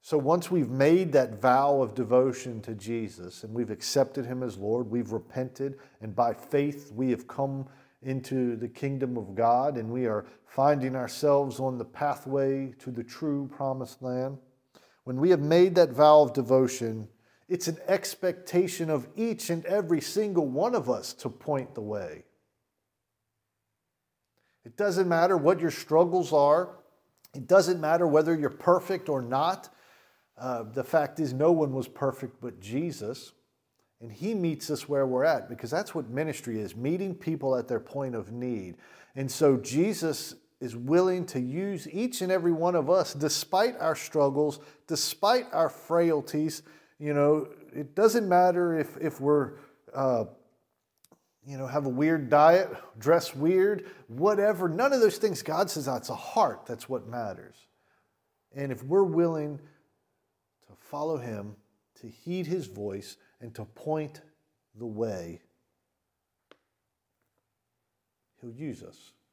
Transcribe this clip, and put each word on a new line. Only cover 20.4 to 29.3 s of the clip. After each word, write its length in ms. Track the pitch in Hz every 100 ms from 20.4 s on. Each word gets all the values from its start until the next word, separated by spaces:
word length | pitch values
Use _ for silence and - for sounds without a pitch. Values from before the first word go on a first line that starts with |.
| 147
one 300 | 131 214 247
of 120 | 123
us 260 | 120 -
to 140 | - 131
point 460 | - - 143 127
the 80 | -
way. 440 | 104 104 90 76 - _ _ _ _ _ _ _ _ _ _ _ _ _ _ _ _ _ _ _ _ _ _ _
It 120 | 117 -
doesn't 320 | 208 180 185
matter 280 | 170 175 185
what 220 | 147 180
your 140 | 165
struggles 600 | - - 156 175 180 156
are. 440 | 151 143 156 180 - _ _ _ _ _
It 140 | 139 127
doesn't 320 | 185 175 175
matter 260 | 156 165 170
whether 300 | 151 156 165
you're 140 | 143
perfect 580 | - - 175 - 190 -
or 120 | 139
not. 480 | 120